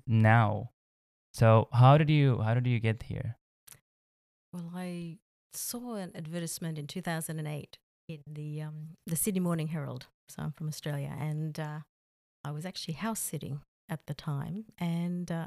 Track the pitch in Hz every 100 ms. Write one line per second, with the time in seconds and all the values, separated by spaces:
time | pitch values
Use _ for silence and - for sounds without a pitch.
0 | - 113 110 117 107 104 117 _ _ _
1 | _ _ _ - 113 110 107 120 127 147
2 | 151 151 139 117 110 120 123 117 113 110
3 | - - - - _ _ - - _ _
4 | _ _ _ _ _ 175 170 180 180 175
5 | 170 160 _ _ _ - - 240 247 214
6 | 180 - 156 175 165 - 165 156 143 185
7 | 170 165 160 160 151 147 - - _ _
8 | - 156 147 151 151 151 151 151 156 175
9 | - 165 220 190 175 165 156 160 135 127
10 | - _ _ - 156 - 156 - 156 147
11 | 143 - 151 151 156 151 151 151 - _
12 | _ _ _ _ 143 151 180 - - 156
13 | 220 220 - 156 - 143 - _ - 160
14 | - 156 - 139 - 196 220 - 175 170
15 | 175 175 175 165